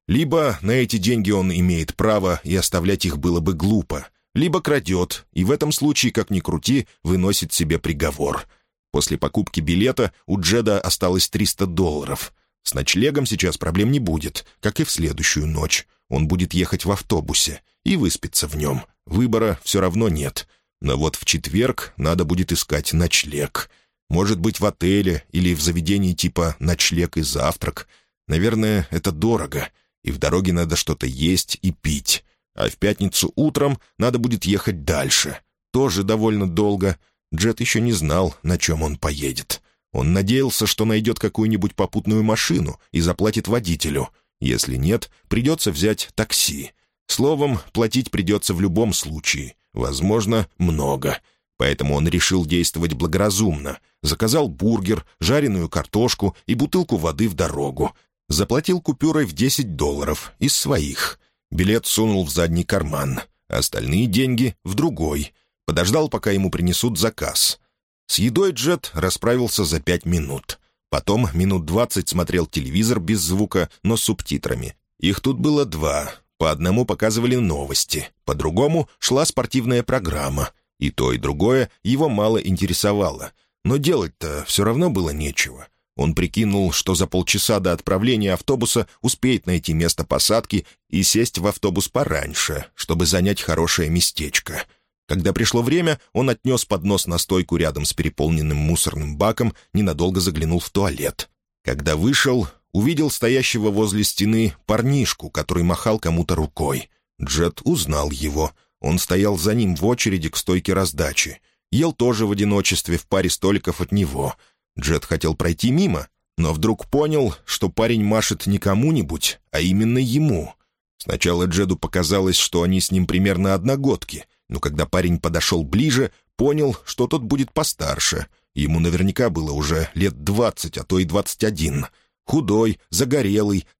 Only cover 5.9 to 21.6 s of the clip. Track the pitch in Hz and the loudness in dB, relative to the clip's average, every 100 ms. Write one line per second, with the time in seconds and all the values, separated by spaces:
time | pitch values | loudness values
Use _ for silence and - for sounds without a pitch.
5.9 | 139 120 - 101 95 - 78 - 139 - | 2 0 0 0 -2 -2 -2 0 0 -2
6.9 | _ 82 92 95 98 80 - 78 80 80 | _ 0 2 2 0 -2 -2 0 -2 -2
7.9 | 73 78 71 71 - - _ _ _ _ | -2 -4 -2 -4 -4 -8 _ _ _ _
8.9 | 73 - 71 71 107 95 - 78 85 123 | -2 -2 -2 -2 -2 -2 -2 0 2 2
9.9 | 127 107 - - 98 82 117 107 98 - | 0 -2 -4 -4 -2 2 2 2 0 0
10.9 | - 92 92 - 98 101 - 95 85 87 | 0 0 2 0 0 -2 0 -2 0 0
11.9 | 73 71 71 - - _ _ - 67 69 | -2 -6 -8 -10 -16 _ _ -6 -2 0
12.9 | 92 139 147 127 87 92 - 80 87 110 | 2 2 2 0 0 0 -2 -2 2 2
13.9 | 143 92 78 76 - - _ 104 - 151 | 2 0 -2 -4 -10 -14 _ -4 -2 -2
14.9 | - 78 78 - 76 78 76 78 - - | -2 -2 0 0 0 0 -2 0 -2 -4
15.9 | _ - 69 78 90 90 87 87 90 90 | _ -4 0 2 2 0 0 0 0 -2
16.9 | 98 - 87 73 80 - - _ _ - | -2 -2 -2 0 -2 -2 -4 _ _ 0
17.9 | 185 92 - - - 73 76 73 65 - | 2 0 -2 -4 -4 -4 -2 -2 -4 -8
18.9 | _ - 90 123 110 110 87 - 98 92 | _ -4 0 2 2 0 -2 -2 0 2
19.9 | 98 110 78 71 - - _ _ _ 71 | 2 0 0 -4 -8 -12 _ _ _ -4
20.9 | 65 78 - - - - 92 | 0 -2 -2 -4 -4 -2 0